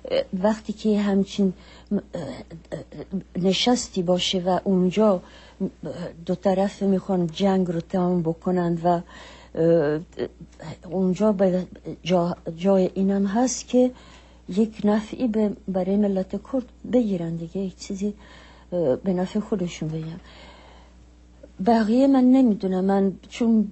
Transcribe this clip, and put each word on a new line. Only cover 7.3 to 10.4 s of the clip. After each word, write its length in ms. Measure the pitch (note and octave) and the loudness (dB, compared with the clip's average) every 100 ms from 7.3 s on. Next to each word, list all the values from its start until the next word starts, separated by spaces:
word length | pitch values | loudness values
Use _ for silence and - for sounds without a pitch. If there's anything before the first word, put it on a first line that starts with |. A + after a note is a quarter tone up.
| D#3+ G3 F#3+ F3+ | 0 2 2 0
رو 100 | E3 | -2
تمام 420 | - F#3+ F3+ F3+ | -4 -2 0 0
بکنن 560 | D#3+ E3 F#3 F3+ E3+ E3+ | -2 -4 -2 0 0 0
و، 160 | F3 F3 F3+ - - - - | 2 0 -2 -16 -20 -20 -10
اه، 460 | - E3 E3+ D3 D3+ F3+ - - - | 0 4 4 2 -2 -6 -8 -10 -10